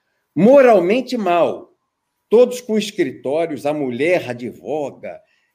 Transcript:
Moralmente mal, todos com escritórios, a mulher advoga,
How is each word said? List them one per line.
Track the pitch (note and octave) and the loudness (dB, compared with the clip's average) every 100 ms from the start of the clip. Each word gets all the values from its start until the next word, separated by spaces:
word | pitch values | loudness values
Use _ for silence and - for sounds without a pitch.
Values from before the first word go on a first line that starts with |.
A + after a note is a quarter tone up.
| _ _ _ | _ _ _
Moralmente | - G#3 C#4+ B3+ G#3 E3+ B3 B3 A#3+ | 0 6 6 6 4 2 -2 -4 -6
mal, | F#3 F3 C#3 F#2 - _ _ _ _ _ _ | -2 0 0 -4 -16 _ _ _ _ _ _
todos | G#3+ B3 - | 4 4 0
com | - G#3+ | -4 -4
escritórios, | G3+ - D3 - B2+ D3+ E3 C3+ C#3+ | -4 -4 -6 -4 -6 -4 -4 -6 -6
a | |
mulher | D3+ C3+ A#2+ D#3 F3 B2 | -4 -6 -4 0 0 -2
advoga, | B2 A#2+ E2 F2 D3+ C3+ - G2 E2 _ _ _ | -10 -12 -14 -10 -8 -8 -12 -18 -18 _ _ _